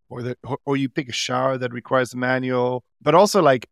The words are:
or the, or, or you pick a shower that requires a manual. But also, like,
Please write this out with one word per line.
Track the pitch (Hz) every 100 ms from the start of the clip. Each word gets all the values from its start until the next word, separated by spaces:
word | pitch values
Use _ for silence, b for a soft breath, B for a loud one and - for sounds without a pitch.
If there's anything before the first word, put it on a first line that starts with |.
| _
or | 123
the, | 120 123
or, | 117 139 -
or | 139
you | 135
pick | - 127
a |
shower | - - 127 131 131
that | 123
requires | 120 - 131 123
a | 127
manual. | 127 127 127 127 123 127 - _
But | 147
also, | 165 202 202
like, | 147 131 -